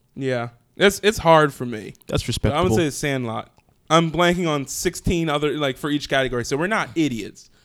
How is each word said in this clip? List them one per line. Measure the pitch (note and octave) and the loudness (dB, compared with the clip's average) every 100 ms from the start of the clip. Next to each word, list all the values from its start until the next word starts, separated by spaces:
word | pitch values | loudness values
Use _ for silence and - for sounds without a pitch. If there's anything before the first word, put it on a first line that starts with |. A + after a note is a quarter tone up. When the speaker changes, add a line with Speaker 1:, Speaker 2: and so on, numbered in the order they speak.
| _ - | _ -8
Speaker 1:
Yeah. | C3+ B2 A#2+ - _ - | -4 -4 -6 -12 _ 2
It's, | G3 G3 | 2 2
it's | G3+ A3 | 0 2
hard | E3 D#3+ D3+ | 6 6 6
for | - B2 | 0 -8
me. | A2 G2 - - | -8 -12 -16 -6
Speaker 2:
That's | - | -4
Speaker 1:
But | - | -4
I'm | |
Speaker 2:
respectable. | A#2 G#2+ D3 F3+ | -2 -2 0 2
Speaker 1:
gonna | G#3+ | 2
say | D#3+ | 2
The | |
Sandlot. | B2+ D3 C3+ A#2+ A2 - _ _ _ - | -2 -4 -4 -4 -8 -12 _ _ _ 0
I'm | D#3+ E3 | 2 4
blanking | D#3 F3 F3 E3+ | 2 2 2 0
on | D3 C3 | -2 -4
sixteen | - F#3 - - F3 D#3+ | -4 -4 -2 -2 0 0
other, | D3 D3 D3 | 0 0 0
like, | C#3+ B2+ | -2 -2
for | D#3 | -2
each | D3 - | -4 0
category, | C#3 C3 B2 A#2 | 0 0 -2 -4
so | C#3 | -2
we're | F3+ | -2
not | G#3+ C#3 C#3 | -2 -2 0
idiots. | D3+ A#2 F#2 - - _ | -2 -2 -8 -14 -20 _